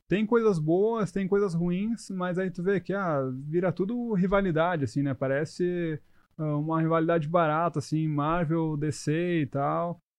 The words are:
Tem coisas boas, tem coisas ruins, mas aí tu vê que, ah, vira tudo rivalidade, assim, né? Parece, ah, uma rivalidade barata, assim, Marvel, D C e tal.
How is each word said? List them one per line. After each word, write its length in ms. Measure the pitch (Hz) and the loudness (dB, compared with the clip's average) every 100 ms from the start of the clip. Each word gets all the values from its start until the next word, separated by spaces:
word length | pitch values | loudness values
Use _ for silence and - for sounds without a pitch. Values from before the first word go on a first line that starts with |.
| - | -2
Tem 200 | 185 220 | 0 2
coisas 320 | 233 220 170 | 4 4 2
boas, 520 | 151 180 214 226 196 | 2 2 2 0 -2
tem 160 | 196 185 | -2 0
coisas 280 | 202 202 165 | 2 2 0
ruins, 560 | 175 180 220 220 - | 0 0 -2 -4 -6
mas 260 | 190 180 175 | -6 -4 -2
aí 140 | 190 | -4
tu 100 | 180 | -2
vê 180 | 180 196 | 0 0
que, 140 | 185 | -2
ah, 260 | 196 180 143 131 131 147 | -2 0 0 -2 -4 -4
vira 220 | 170 185 | 0 0
tudo 420 | 165 196 240 233 | 0 -2 -2 -2
rivalidade, 720 | 196 185 202 190 156 170 165 | 0 2 2 2 2 2 0
assim, 180 | 123 143 | -2 0
né? 140 | 139 131 | -2 0
Parece, 840 | 135 139 156 - 180 175 165 147 - _ _ - | 0 0 -2 -2 -2 -2 -4 -6 -10 _ _ -6
ah, 180 | 151 147 | -2 -2
uma 240 | 156 160 | 0 2
rivalidade 480 | 160 165 165 170 147 | 2 2 4 2 2
barata, 520 | 175 156 156 170 156 | 2 2 2 0 -2
assim, 280 | - 156 156 | -2 0 0
Marvel, 680 | 143 151 175 156 165 160 151 | 0 0 0 0 0 0 -2
D 140 | 151 | -4
C 500 | - 151 156 175 170 | -4 -2 -2 0 0
e 60 | 139 | -2
tal. 500 | 139 143 160 170 170 _ | -2 -2 -2 -4 -6 _